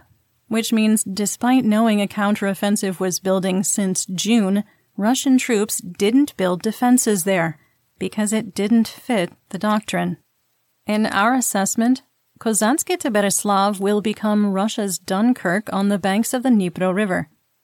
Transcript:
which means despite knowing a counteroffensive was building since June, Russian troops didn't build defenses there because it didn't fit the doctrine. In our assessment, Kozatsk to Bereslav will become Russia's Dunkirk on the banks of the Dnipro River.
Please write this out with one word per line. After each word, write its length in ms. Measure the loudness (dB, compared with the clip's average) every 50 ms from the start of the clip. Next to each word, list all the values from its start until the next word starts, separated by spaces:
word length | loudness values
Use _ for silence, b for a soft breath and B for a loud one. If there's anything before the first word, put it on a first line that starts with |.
| -20 _ _ _ _ _ _ _ _ -4
which 240 | -4 -2 -2 0
means 320 | 0 2 2 2 2 2 0
despite 600 | -4 -4 -4 -4 -4 -4 -2 0 2 2 4 4
knowing 360 | 2 2 4 4 2 2 2
a 80 | 0 -2
counteroffensive 920 | -2 -2 0 0 0 0 -2 -4 -2 -2 -2 0 0 0 -2 -4 -2 -2
was 220 | -2 -2 -2 -2
building 420 | 0 0 0 0 0 0 -2 -2
since 440 | -2 -2 -2 -2 -2 -2 -2 -4 -4
June, 580 | -6 -6 -4 0 2 2 2 2 2 0 -2 -2 b b b b b b
Russian 420 | -2 0 0 0 2 2 2 2 2
troops 420 | 2 2 0 0 0 -2 -4 -8
didn't 560 | -8 -10 -4 -2 0 2 4 4 2 2 0
build 260 | -2 -2 0 -2 -2
defenses 600 | -2 -4 -2 0 2 4 4 4 4 2 0 0
there 340 | 0 0 0 0 0 -2 -4 _ _ _ _ _ _ _ _ -8
because 320 | -8 -6 -4 -4 -2 -2
it 240 | -2 -4 -4 -4 -4
didn't 320 | -4 0 4 4 4 4 2
fit 440 | -4 -14 -6 -2 -2 0 -2 -2 -6 _ _ -14
the 80 | -10 -4
doctrine. 580 | -2 0 0 0 -2 -4 -4 -4 -2 -4 -4 -8 _ _ _ _ _ _ _ _ _ _ _ _ -6
In 220 | -4 -2 0 0
our 280 | 0 0 0 2 2 2
assessment, 680 | 0 -2 -2 -2 -2 -2 -2 0 0 2 2 0 0 _ _ _ _ _ _ _ -6
Kozatsk 580 | -4 -2 0 0 2 2 0 0 0 -4 -4 -2
to 120 | -2 0
Bereslav 680 | 0 2 0 0 0 -2 0 0 2 2 2 0 0 0
will 220 | 0 0 0 0
become 520 | 0 -2 -4 -2 -2 0 2 2 2 0
Russia's 460 | 0 0 -2 -2 -2 -4 -6 -6 -6 -8
Dunkirk 760 | -6 -4 -2 0 2 2 0 0 0 -2 -2 -2 -2 -4
on 180 | -4 -2 0 0
the 80 | 0 0
banks 360 | 0 0 0 0 -2 -2 -4
of 80 | -2
the 60 | 2 2
Dnipro 440 | 2 2 2 0 -2 -2 -2 0
River. 360 | 0 0 0 -2 -2 -4 -4 -8 _ _ _ _ _ _